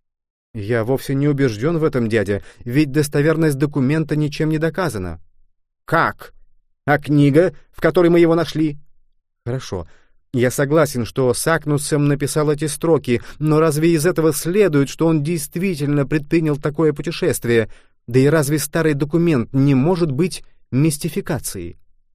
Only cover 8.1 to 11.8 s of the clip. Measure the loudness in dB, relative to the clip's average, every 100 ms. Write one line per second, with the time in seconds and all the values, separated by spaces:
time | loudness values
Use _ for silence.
8.1 | 6 4 2 0 -2 -4 -4 -14 -20 _
9.1 | _ _ _ -8 -8 -6 -10 -10 -16 _
10.1 | _ _ 0 0 0 0 2 2 0 -6
11.1 | -2 0 0 0 -2 0 -4